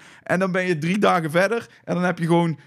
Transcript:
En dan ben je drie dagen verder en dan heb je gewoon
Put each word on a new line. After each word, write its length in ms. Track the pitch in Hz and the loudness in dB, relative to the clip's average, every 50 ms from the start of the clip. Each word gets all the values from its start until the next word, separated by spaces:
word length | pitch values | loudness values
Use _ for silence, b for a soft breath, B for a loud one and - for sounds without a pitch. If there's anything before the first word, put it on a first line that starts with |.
| B B B B B | B B B B B
En 160 | - 170 180 | -2 0 0
dan 120 | 190 190 | 0 0
ben 140 | 175 185 185 | 0 0 0
je 120 | 185 175 147 | 0 -2 0
drie 220 | 147 165 190 214 | 0 -2 0 2
dagen 320 | 202 190 185 175 160 156 | 2 2 2 2 0 0
verder 380 | 147 170 190 196 233 233 - - B B B | 0 2 2 2 0 -4 -8 -10 B B B
en 120 | - 175 | -6 -4
dan 80 | 175 180 | -2 0
heb 160 | 180 175 175 | -2 -2 -2
je 60 | 170 | 0
gewoon 340 | 160 170 170 170 165 151 B B | 2 2 2 2 0 -2 B B